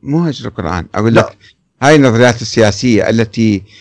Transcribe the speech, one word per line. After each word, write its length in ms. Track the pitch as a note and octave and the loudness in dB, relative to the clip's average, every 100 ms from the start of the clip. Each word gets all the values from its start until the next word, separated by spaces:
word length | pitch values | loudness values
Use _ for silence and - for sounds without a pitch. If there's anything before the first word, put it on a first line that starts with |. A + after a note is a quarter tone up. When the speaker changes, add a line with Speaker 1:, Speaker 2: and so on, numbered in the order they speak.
Speaker 1:
مو 220 | - D3+ | -4 -4
هجر 240 | E3+ C3+ A#2 | -2 -6 -10
القرآن، 380 | - E2+ F2 - | -8 -6 -6 -6
أقول 200 | F#2+ G#2+ | -2 0
Speaker 2:
لا. 60 | A#2 | 2
Speaker 1:
لك 160 | - - _ _ _ _ | 0 -6 _ _ _ _
هاي 140 | C3+ D#3 | 2 4
النظريات 460 | C3+ A2 B2 A#2 | 4 4 2 0
السياسية 680 | G#2+ - G#2+ G2 B2 G#2+ - | -4 0 0 0 0 0 0
التي، 520 | A2+ A2 A2+ A2 G2+ F#2+ - | -2 -2 -2 -2 -2 -6 -20